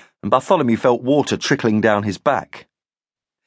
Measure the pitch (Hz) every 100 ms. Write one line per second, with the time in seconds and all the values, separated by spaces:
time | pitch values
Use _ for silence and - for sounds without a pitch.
0 | - _ 101 127 - 180 123 110 131 120
1 | 123 147 - 98 - 139 117 107 110 104
2 | 104 95 147 127 - - - _ _ _
3 | _ _ _ _